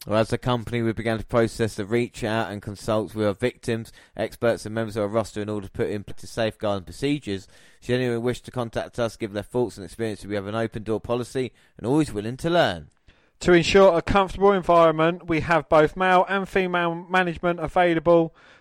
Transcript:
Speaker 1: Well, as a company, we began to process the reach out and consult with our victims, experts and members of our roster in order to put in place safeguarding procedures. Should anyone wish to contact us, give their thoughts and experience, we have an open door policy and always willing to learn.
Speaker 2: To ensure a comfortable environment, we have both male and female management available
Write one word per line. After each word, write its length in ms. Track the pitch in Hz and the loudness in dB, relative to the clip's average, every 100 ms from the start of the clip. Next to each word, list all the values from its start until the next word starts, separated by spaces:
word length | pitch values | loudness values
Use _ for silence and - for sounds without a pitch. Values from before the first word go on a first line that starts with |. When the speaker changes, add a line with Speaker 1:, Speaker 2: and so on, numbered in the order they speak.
| - | -2
Speaker 1:
Well, 140 | 107 | 0
as 120 | 110 | 0
a 60 | 120 | -2
company, 420 | 127 123 107 117 | -2 -2 -2 -4
we 120 | 113 | -2
began 260 | 110 113 110 | -2 -4 -4
to 60 | - | -2
process 480 | 123 113 - 110 | 0 0 0 -4
the 100 | - | -4
reach 380 | 98 120 123 - | -4 -2 -2 -6
out 300 | 113 113 92 | -4 -4 -4
and 100 | 101 | -8
consult 520 | - 98 - 110 90 | -10 -10 -4 -2 -2
with 120 | 107 104 | -2 -2
our 80 | |
victims, 580 | 95 123 - - 113 110 - - - | -2 -4 -4 -6 -6 -6 -18 -18 -8
experts 480 | 110 - 117 95 | -8 0 0 0
and 100 | 104 | -4
members 220 | 113 110 110 | -6 -6 -4
of 60 | |
our 60 | 101 | -2
roster 340 | 113 101 107 | -2 -4 -8
in 60 | 104 | -6
order 180 | 107 95 | -8 -8
to 60 | |
put 180 | - 110 | -6 -4
in 140 | 104 | -6
place 260 | - - - | -10 -14 -10
safeguarding 540 | - 110 - 107 101 | -4 -4 -4 -4 -4
procedures. 640 | 87 - 139 147 101 95 - - - _ | -8 -6 -4 -2 -4 -10 -10 -20 -20 _
Should 200 | - 127 | -4 -2
anyone 220 | 123 117 | -2 -2
wish 200 | 123 120 | -2 -4
to 80 | - | -8
contact 460 | 127 117 117 85 - | -8 -6 -8 -8 -6
us, 180 | 113 - | -6 -4
give 160 | 107 | -8
their 100 | 104 | -8
thoughts 340 | 95 123 110 104 | -6 -4 -4 -6
and 80 | |
experience, 400 | 85 - 113 101 | -16 -8 -6 -6
we 120 | 101 104 | -6 -6
have 100 | 98 | -4
an 80 | |
open 300 | 110 113 113 | -4 -4 -6
door 160 | 101 107 | -6 -6
policy 520 | - 120 120 131 123 _ _ - | -4 -6 -4 -6 -8 _ _ -8
and 100 | 107 | 0
always 260 | 151 131 | 0 0
willing 240 | 104 107 127 | -4 -8 -6
to 140 | 165 | 0
learn. 400 | 170 123 85 76 _ _ _ _ - | 2 2 -2 -12 _ _ _ _ -4
Speaker 2:
To 120 | - | 4
ensure 460 | 175 160 196 190 165 | 4 6 8 8 6
a 40 | |
comfortable 500 | - 196 190 185 202 | 2 2 2 4 4
environment, 760 | 196 165 170 165 156 165 180 175 | 4 4 6 6 4 0 0 -2
we 140 | 160 | -2
have 280 | 135 165 - | 2 0 4
both 280 | 160 151 185 | 4 4 2
male 280 | 185 180 180 | 4 4 4
and 200 | 196 190 | -2 -2
female 460 | 196 185 175 170 | -2 0 0 0
management 640 | 165 175 185 180 156 175 175 | -4 -2 0 0 0 -2 -2
available 800 | 151 185 175 165 156 170 165 _ - - | 0 2 4 4 4 4 4 _ -20 -20